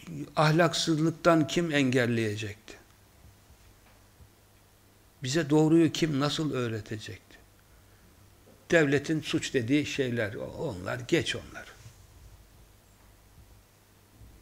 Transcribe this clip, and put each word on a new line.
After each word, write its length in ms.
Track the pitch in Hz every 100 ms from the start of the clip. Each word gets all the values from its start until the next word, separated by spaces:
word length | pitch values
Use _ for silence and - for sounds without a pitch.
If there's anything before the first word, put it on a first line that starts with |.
| - 147 147 -
ahlaksızlıktan 1080 | 156 160 165 - 170 151 160 160 175 160 143
kim 260 | 180 170
engelleyecekti? 1000 | 147 127 127 117 113 110 104 104 - - - - _ _ _ - - - - - _ _ - _ - - _ _ _ _ _ _ _ _ _
Bize 280 | 131 160 143
doğruyu 420 | 156 156 165 160
kim 280 | - 156 139
nasıl 320 | 147 151 151
öğretecekti? 840 | 127 120 110 - 110 - 95 - - - _ _ - - - - - - _ - - -
Devletin 500 | 170 143 143 143 156
suç 340 | - 156 -
dediği 320 | 135 113 147 139
şeyler, 480 | - 127 117 101
onlar, 640 | - 65 - 160 90 98 123
geç 360 | 120 165 - 110
onlar. 380 | - - - - - - - - - - - - - _ _ _ - _ _ - - - _ _ _ _ _ - - -